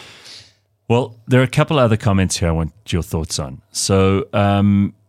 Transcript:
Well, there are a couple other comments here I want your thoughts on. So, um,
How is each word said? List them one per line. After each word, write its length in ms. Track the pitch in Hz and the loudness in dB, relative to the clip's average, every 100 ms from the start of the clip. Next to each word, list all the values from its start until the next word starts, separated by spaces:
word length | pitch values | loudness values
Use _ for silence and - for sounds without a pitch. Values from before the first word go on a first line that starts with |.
| - - - - - _ _ _ - | -20 -20 -20 -20 -20 _ _ _ -2
Well, 280 | - 123 - - | -2 -2 -10 0
there 120 | 127 | 2
are 40 | |
a 40 | 127 | 2
couple 300 | - 151 151 | 0 0 2
other 200 | 120 107 | 2 2
comments 400 | - 98 92 - | 0 0 0 -2
here 120 | 87 | -2
I 20 | |
want 220 | 82 80 _ - | -2 -4 _ -6
your 160 | 87 | -6
thoughts 340 | 78 82 78 - | -4 -6 -6 -8
on. 240 | 69 65 _ | -10 -12 _
So, 560 | - - 98 95 98 - | -8 0 2 2 0 -2
um, 600 | 104 101 101 101 101 98 - | 0 0 2 2 2 0 -6